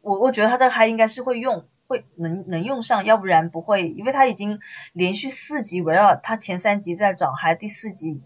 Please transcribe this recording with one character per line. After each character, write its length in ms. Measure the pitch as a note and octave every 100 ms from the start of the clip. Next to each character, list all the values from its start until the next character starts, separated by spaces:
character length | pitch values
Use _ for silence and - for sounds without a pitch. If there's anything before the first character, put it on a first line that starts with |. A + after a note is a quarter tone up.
我， 180 | G#3 G3
我 100 | B3+
觉 120 | A#3+
得 60 | A3
他 100 | B3
这 80 | C4
个 40 |
嗨 160 | A#3 A3+
应 100 | A3+
该 100 | A3
是 160 | B3+
会 160 | B3+ A#3+
用， 260 | B3+ F#3 - _ -
会 180 | C4 - -
能， 280 | E3 F#3 F3+
能 160 | E3
用 180 | G#3+ C4
上， 220 | A3+ G#3+
要 120 | G3 A3
不 100 | F#3+
然 240 | E3 E3
不 100 | E3
会， 280 | F#3+ G3 E3
因 160 | -
为 80 | A#3
他 140 | C4+ C4
已 80 |
经 260 | F#3+ G#3 G#3+ - - -
连 220 | F3 F3+
续 140 | G#3 C4+
四 340 | - - D4
集 180 | G#3 F3+
围 140 | D#3+
绕 220 | F3 G#3 E3+
他 200 | - A3
前 220 | - F3+
三 220 | G#3 G3+
集 160 | F3 F3
在 180 | G3+
找 180 | F#3 D#3
嗨， 220 | C3+ E3
第 140 | E3 G#3
四 240 | - A3
集 280 | F3+ D#3+ C#3